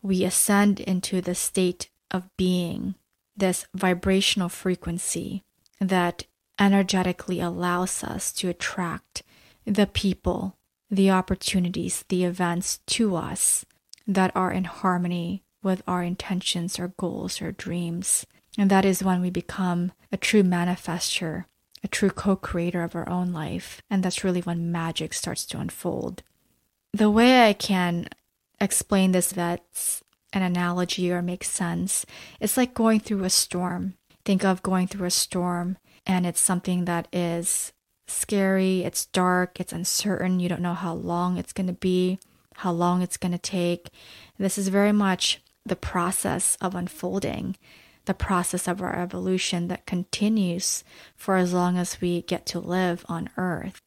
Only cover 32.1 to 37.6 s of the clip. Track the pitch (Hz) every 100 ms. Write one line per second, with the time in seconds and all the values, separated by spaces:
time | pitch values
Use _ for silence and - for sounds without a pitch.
32.1 | - - - 208 - 247 - 226 220 -
33.1 | 202 185 - - 180 180 180 185 - _
34.1 | _ - 190 196 180 - 185 180 202 180
35.1 | - - 185 175 175 175 185 _ _ -
36.1 | 185 180 170 - 180 185 180 175 170 170
37.1 | 180 170 170 175 -